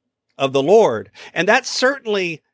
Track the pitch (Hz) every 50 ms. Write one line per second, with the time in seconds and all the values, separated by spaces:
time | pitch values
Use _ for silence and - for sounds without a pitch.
0 | _ _ _ _ _ _ _ - 139 135 131 139 135 147 196 226 214 160 120 107
1 | 101 - _ - - - - 170 170 185 220 262 247 - - - 254 254 285 277
2 | - 226 208 202 185 175 165 143 _ _